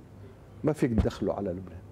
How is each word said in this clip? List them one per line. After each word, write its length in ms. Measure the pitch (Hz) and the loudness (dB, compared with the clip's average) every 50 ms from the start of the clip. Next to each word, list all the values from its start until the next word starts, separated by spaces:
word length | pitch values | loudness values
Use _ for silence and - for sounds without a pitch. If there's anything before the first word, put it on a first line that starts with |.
| - - - - - - - - - - - - - | -4 -8 -16 -16 -16 -16 -18 -18 -20 -18 -8 -2 0
ما 100 | 147 147 | 2 2
فيك 180 | - - 123 | 4 4 4
تدخله 420 | 113 107 - 120 - - 107 90 76 | 6 6 4 4 2 2 0 0 2
على 160 | 98 104 95 | 0 0 -2
لبنان. 300 | 87 95 92 - 87 87 - - | -2 -4 -6 -10 -12 -14 -14 -14